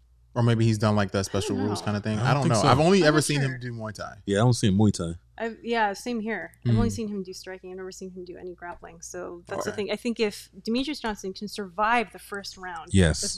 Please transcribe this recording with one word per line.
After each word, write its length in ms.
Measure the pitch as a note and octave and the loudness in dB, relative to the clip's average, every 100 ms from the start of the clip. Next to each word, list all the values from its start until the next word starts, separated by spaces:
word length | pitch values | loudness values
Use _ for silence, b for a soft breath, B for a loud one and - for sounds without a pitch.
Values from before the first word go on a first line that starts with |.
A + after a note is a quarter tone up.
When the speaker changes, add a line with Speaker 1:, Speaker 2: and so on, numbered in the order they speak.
| _ _ _ | _ _ _
Speaker 1:
Or 80 | B2 | 2
maybe 240 | A#2 A2+ A2+ | 4 6 4
he's 100 | G#2 | 4
done, 180 | G#2+ G#2 | 2 2
like, 160 | G2 | 2
the 80 | G2+ | 0
Speaker 2:
I 20 | |
Speaker 1:
special 340 | F#2+ G2 - G2 | -2 -2 0 0
Speaker 2:
don't 80 | |
Speaker 1:
rules 160 | G#2 G2+ | -2 -2
Speaker 2:
know. 60 | G#2 | -2
Speaker 1:
kinda 140 | G#2 | -2
thing. 160 | A2 G#2+ | -2 0
Speaker 3:
I 40 | A#2 | 2
Speaker 1:
I 40 | |
Speaker 3:
don't 0 | |
Speaker 1:
don't 80 | C#3+ - | 2 2
Speaker 3:
think 40 | A2 | 4
Speaker 1:
know. 40 | |
Speaker 3:
so. 80 | F#2+ | 4
Speaker 1:
I've 100 | C3 | 6
only 220 | E3 G3 | 6 6
Speaker 2:
I'm 60 | D3+ | 6
Speaker 1:
ever 80 | D#3 | 4
Speaker 2:
not 80 | |
Speaker 1:
seen 160 | D3 C#3+ | 2 0
him 120 | C3+ | -2
Speaker 2:
sure. 60 | B2+ | -4
Speaker 1:
do 140 | B2 | -8
Muay 220 | A2+ A2 | -8 -10
Thai. 240 | G#2 D#2 - G2+ | -10 -12 -8 0
Speaker 3:
Yeah, 100 | G2 | 4
I 40 | |
don't 100 | A#2+ | 4
see 180 | A#2+ A2 | 4 4
Muay 220 | F#2+ G#2+ | 6 4
Thai. 220 | F#2+ E2+ F2 _ - | 4 -4 -8 _ -8
Speaker 2:
I've, 180 | A3+ - | -8 -6
yeah, 300 | A#3 A#3 G#3 | -4 0 0
same 260 | G3 B3 A#3 | -2 -6 -4
here. 320 | A3 G3 E3 _ - | -4 -6 -8 _ 2
I've 100 | A2+ | 4
only 120 | - | 2
Speaker 1:
Mm. 20 | |
Speaker 2:
seen 160 | G2 G#3+ | 0 -6
him 140 | G3+ | -6
do 100 | F#3 | -8
striking. 380 | - F#3 F#3 F#3 | -12 -14 -14 -12
I've 80 | F#3 | -12
never 120 | F#3 | -12
seen 200 | F#3 F#3+ | -12 -14
him 140 | F#3 F3 | -14 -14
do 100 | F3 | -14
any 180 | F3+ | -14
grappling. 460 | E3+ F3 E3 E3+ E3+ | -14 -16 -16 -18 -18
So 420 | - F3+ F3+ F3 - | -14 -12 -12 -12 -10
that's 180 | G3+ | -6
the 60 | - | -6
Speaker 1:
Alright. 60 | - | -4
Speaker 2:
thing. 140 | F#3+ | -4
I 60 | G#3 | -4
think 240 | A#3+ A3+ | -4 -2
if 300 | G#3 - - F#3+ | -2 -4 -16 -12
Demetrius 380 | A3 A#3+ C#4 C#4 | -4 -2 -2 -6
Johnson 320 | A3+ G#3 F#3+ | -6 -8 -8
can 160 | F#3+ G#3 | -10 -10
survive 640 | - F#3+ F3 G#3+ A#3+ - | -10 -8 -2 2 2 0
the 60 | F#3 | -8
first 400 | - G3+ - - | -14 -12 -12 -14
round 320 | - - - | -12 -12 0
Speaker 3:
Yes. 300 | F#2+ D#2+ D2 | 4 4 4
Speaker 2:
with 100 | G3+ | -4